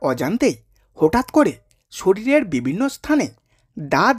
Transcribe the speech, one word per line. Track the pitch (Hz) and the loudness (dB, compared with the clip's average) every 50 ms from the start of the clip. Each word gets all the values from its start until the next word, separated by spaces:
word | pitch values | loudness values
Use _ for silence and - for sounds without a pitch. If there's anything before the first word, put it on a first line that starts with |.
| - 139 | -4 -4
অজান্তেই | 123 120 131 143 202 247 294 226 139 - _ _ _ _ _ _ _ - | -2 -2 -4 -4 -2 0 0 -2 -2 -4 _ _ _ _ _ _ _ 0
হঠাৎ | 156 156 156 240 254 - - | 0 2 2 0 -2 0 2
করে | 311 294 185 131 - _ _ _ _ _ _ - | 2 2 2 0 -4 _ _ _ _ _ _ -18
শরীরের | - - 185 196 208 220 262 277 302 302 185 147 | -4 0 0 0 0 0 2 2 2 0 0 -4
বিভিন্ন | 123 120 127 147 202 262 277 - | -4 -2 -2 -4 -2 -4 -4 -6
স্থানে | - - - 302 294 170 131 - _ _ _ _ _ _ _ _ | -8 -4 -2 0 0 0 -2 -6 _ _ _ _ _ _ _ _
দাঁত | 226 156 139 147 139 185 240 269 | -12 -4 -2 0 2 4 2 2